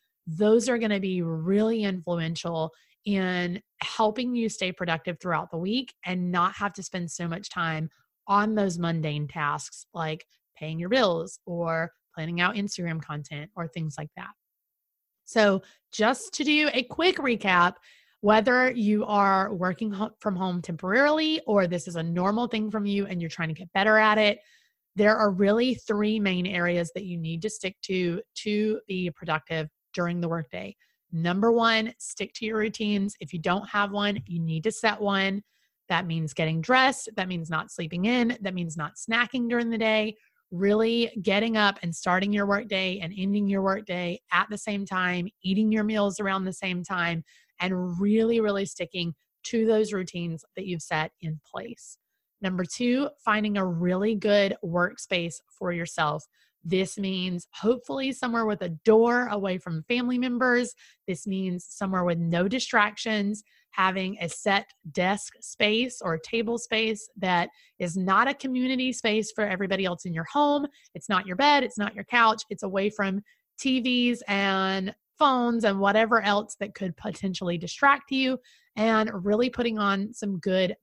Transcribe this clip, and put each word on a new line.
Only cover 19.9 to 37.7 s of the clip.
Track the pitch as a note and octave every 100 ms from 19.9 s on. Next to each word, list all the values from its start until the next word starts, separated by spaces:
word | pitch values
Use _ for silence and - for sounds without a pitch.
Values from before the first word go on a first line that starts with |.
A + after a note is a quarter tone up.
ho-, | G3 A3+ -
from | G#3+ F#3
home | F#3 F3+
temporarily | F3 E3 F#3 A#3 D4 D#4 D#4 D#4
or | - G3+ F3+
this | F3 F3+
is | E3+
a |
normal | E3 E3+ F#3 A3 A#3+
thing | A3 G#3+
from | G#3+ G3+
you | G3+ G3
and | F3+
you're | E3
trying | - D#3+
to |
get | D#3+ F#3
better | G3 G#3 G#3+
at | G#3+ G#3+
it, | G#3 G#3 _ _ _ _ _
there | G3 G#3 A3
are | G#3
really | F#3 G3+ A3+ B3+
three | A3 - G#3 G#3+ A3
main | G3+ F3+ F3+
areas | F3+ F3 F3 E3+
that | F#3+
you | F#3+ E3+
need | D#3+ E3
to | G#3
stick | - F#3 -
to | - F#3 F3 E3+ - -
to | G#3+ G#3 G#3+ G#3+ -
be | F#3 F3
productive | - E3+ D#3 - D#3+ D#3 _ _
during | F3+ F3 F3
the | E3+
workday. | E3 - - G3 - _ _ _
Number | E3 E3+ F#3 A3+
one, | A#3 A3+ A3 A3 -
stick | - - G3
to | - A3
your | A3
routines. | G#3+ - G#3+ G3+ G3 -
If | D#3+
you | E3+
don't | F3+ F#3+ G3+
have | G#3 G3+
one, | G3+ G#3 G3+ -
you | E3+
need | E3 D#3+
to | A3
set | - A3 G3+
one. | G3+ G3 G3 G3+ - _ _ _ -
That | F3 F3+
means | E3 D#3
getting | - D#3+ E3
dressed. | D#3+ B3+ C4 C4 - G#3+
That | F#3
means | F3+ E3
not | D#3+ -